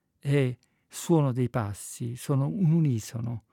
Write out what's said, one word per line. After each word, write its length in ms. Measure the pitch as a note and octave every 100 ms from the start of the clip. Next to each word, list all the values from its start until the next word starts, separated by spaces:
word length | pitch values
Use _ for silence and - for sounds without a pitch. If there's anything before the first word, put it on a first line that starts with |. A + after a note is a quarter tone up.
| _ _
e 380 | C#3 C#3+ C3 B2 _ _ _
suono 460 | - - E3 C#3
dei 160 | B2 B2
passi 680 | B2+ G#2 G2 - - A#2+ B2
sono 320 | - C3+ C#3
un 240 | G3+ E3+
unisono, 720 | E3 D#3 A#2 - A#2+ A#2+ A#2+ -